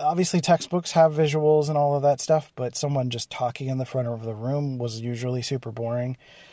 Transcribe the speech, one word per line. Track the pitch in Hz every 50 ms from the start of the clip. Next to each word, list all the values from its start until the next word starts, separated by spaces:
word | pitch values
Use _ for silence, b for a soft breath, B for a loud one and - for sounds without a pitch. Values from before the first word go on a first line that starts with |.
obviously, | 147 151 170 175 185 - - 170
textbooks | - - 170 160 - - 180 180 170 -
have | - 170 160 160
visuals | 151 156 160 147 147 156 151 151 156 151 147 151
and | 151
all | 147 147 143 143
of | 143 139
that | 143 139 -
stuff, | - - 156 156 - - _
but | - 127 120 -
someone | - - 143 143 135 127 123
just | 120 117 - -
talking | - - 127 120 123 - 135 131
in | 131
the | 131 131
front | - - 131 123 120
of | 117 113
the | 113 113 110
room | 104 113 127 143 147 143 139 131 123
was | 120 117 110 113
usually | 117 120 120 113 123 123 127 127
super | 120 - 139 123 - 117
boring. | 110 117 117 117 120 123 123 127 127 B B B B B B B